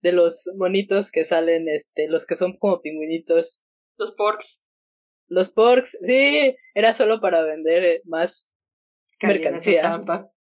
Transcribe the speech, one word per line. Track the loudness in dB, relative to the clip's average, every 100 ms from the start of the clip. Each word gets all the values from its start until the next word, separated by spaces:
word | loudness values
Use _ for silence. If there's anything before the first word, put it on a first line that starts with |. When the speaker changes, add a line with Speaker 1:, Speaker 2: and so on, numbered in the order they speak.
Speaker 1:
de | 2
los | 2 2 0 -12 -4
monitos | -2 -2 0 -2 -2
que | -4 0
salen, | 0 2 0 -2
este, | -6 -6 -6 -2
los | -2 -4
que | -4
son | -4 -2
como | -2 -2
pingüinitos. | -4 -8 -6 -8 0 0 0 -10 _ _ _ _
Speaker 2:
Los | -10
porks. | -2 -2 -2 -8 -12 _ _ _ _ _ _ _
Speaker 1:
Los | -2 0
porks, | 2 4 4 2 -10 0
sí, | 2 4 4 2 0 _
era | 0 0
solo | 2 0 2
para | 0 0
vender, | 0 -2 0 2 2
eh, | 0 -4
más | -4 -4 -4 -14 _ _ _ _ _ _ _
Speaker 2:
Caí | 0
en | 0
esa |
Speaker 1:
mercancía. | 0 -2 2 2
Speaker 2:
trampa. | 2 -4 -6 -8 -8 _